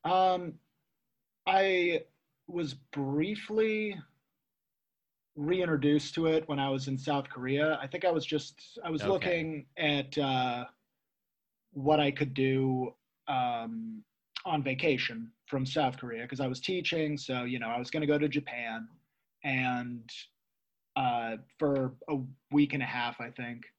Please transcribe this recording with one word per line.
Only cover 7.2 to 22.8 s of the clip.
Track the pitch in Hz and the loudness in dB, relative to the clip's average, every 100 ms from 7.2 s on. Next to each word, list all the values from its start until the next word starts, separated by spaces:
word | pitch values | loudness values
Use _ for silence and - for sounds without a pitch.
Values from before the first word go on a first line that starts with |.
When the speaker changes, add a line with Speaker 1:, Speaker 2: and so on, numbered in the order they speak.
| 135 | -2
Speaker 1:
Korea. | 131 127 139 156 147 | -8 -2 2 2 0
I | 135 | -4
think | 175 180 | -2 0
I | |
was | 165 - | 0 0
just, | 151 - - - - | -2 -4 -18 -20 -10
I | 170 | -4
was | 160 - | -2 0
Speaker 2:
Okay. | |
Speaker 1:
looking | 190 180 170 160 151 139 - | 0 2 0 -2 -8 -10 -2
at, | 151 147 135 151 | 0 0 -2 -2
uh, | 139 131 127 123 120 _ _ _ _ _ _ _ _ _ _ | 0 2 0 -2 -8 _ _ _ _ _ _ _ _ _ _
what | 143 135 151 | -2 4 6
I | 143 | 4
could | 139 143 | 2 -2
do, | 131 131 135 131 127 123 - _ _ - | 2 4 4 2 0 -2 -8 _ _ -2
um, | 135 123 117 113 113 113 110 _ _ _ - 190 | 0 0 -2 -6 -8 -8 -12 _ _ _ -10 -2
on | 156 | 0
vacation | 135 131 165 127 - 113 117 _ - | 0 0 2 2 -2 -6 -10 _ -4
from | 135 131 | -2 0
South | 156 135 127 | 2 0 0
Korea, | 123 113 117 | -8 -6 -6
'cause | 135 | -2
I | 131 | -2
was | 127 | -2
teaching. | - 180 - 165 156 147 | -2 -2 0 0 0 -2
So, | - 127 | -4 -4
you | 123 123 | -2 -4
know, | 113 | -2
I | 120 | -2
was | 120 | -2
gonna | 160 147 | -2 2
go | 147 | 4
to | 147 | 4
Japan | 147 143 123 117 113 113 - _ _ _ _ | 0 -4 -6 -6 -6 -10 -18 _ _ _ _
and, | 143 131 127 123 123 120 113 - - _ _ _ _ _ _ - | -2 0 0 -2 -4 -10 -12 -16 -16 _ _ _ _ _ _ 0
uh, | 127 120 113 113 - _ | 0 0 -2 -6 -10 _
for | 147 139 127 - - | 2 2 0 -4 -4
a | 143 131 - _ | -4 -4 -12 _
week | 147 143 | 4 4
and | 147 | 2